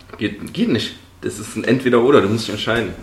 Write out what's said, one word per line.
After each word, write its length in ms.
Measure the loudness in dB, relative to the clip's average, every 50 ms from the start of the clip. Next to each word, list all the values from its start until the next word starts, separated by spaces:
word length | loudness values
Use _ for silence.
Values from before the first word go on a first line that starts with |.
| -20 -20 -8 -6
Geht, 340 | -6 -6 -6 -8 -12 -8 -4
geht 140 | -2 0 0
nicht. 260 | 0 0 -2 -6 -10 -14 -20 -20 -16 -10
Das 160 | -8 -8 -8 -8
ist 180 | -12 -10 -8
ein 80 | -4 0
Entweder-Oder, 560 | 0 0 2 2 2 4 4 6 6 6 6
du 80 | 6 4
musst 180 | 0 -2 -2
dich 80 | -4 -6
entscheiden. 380 | -4 -2 -2 0 0 -2 -4 -8 -12